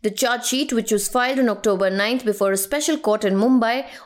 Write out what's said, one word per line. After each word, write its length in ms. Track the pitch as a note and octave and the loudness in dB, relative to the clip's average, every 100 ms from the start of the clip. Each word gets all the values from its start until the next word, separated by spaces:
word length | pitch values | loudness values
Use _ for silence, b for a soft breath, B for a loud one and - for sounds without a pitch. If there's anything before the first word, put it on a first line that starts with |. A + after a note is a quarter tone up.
The 80 | G#3+ | -4
charge 340 | G#3 B3 A#3+ - | 0 -2 0 -2
sheet, 260 | C4 C#4 | -2 0
which 200 | A3+ A3 | -2 0
was 160 | G#3 G#3 | -2 0
filed 320 | B3 B3+ C4+ | 0 0 2
on 100 | A#3+ | 0
October 400 | G3+ A3 F#3+ F#3+ | 2 0 2 0
ninth 340 | G3 G#3 B3+ | 0 0 0
before 280 | A#3+ G3+ G3 | -2 0 0
a 60 | F#3+ | 0
special 420 | - D4 D4+ D4+ | -2 -2 0 0
court 260 | G#3+ G#3+ G#3 | 0 0 2
in 80 | |
Mumbai, 560 | G3 A#3 B3+ A3+ B3+ C4 B | 2 4 4 2 -2 -6 B